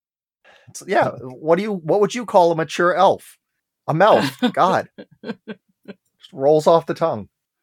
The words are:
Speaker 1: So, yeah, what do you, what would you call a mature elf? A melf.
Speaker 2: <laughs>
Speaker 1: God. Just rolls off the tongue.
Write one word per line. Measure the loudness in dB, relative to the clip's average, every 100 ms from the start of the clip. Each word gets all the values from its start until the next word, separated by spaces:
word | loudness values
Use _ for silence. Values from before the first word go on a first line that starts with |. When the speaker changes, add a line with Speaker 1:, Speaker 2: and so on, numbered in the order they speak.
| _ _ _ _ _ _ _
Speaker 1:
So, | -20 -6
yeah, | -4 -2 -6
what | -16 -10 0 0
do |
you, | 0
what | -6 -2 0
would | 0 -4
you | 0
call | 2 2
a | 0
mature | -4 -2 -2 2
elf? | 2 0 -6 _ _ _ _ _ -6
A |
melf. | 2 4 4 2 -4
Speaker 2:
<laughs> | -4
Speaker 1:
God. | 0 0 0 -4 -14 -20 _
Just | -16 -16 -16 -20 _ _ -20 -20 _ _ _
rolls | -2 2 2 4
off | 2 0
the |
tongue. | -4 -4 -6 -12 _ _ _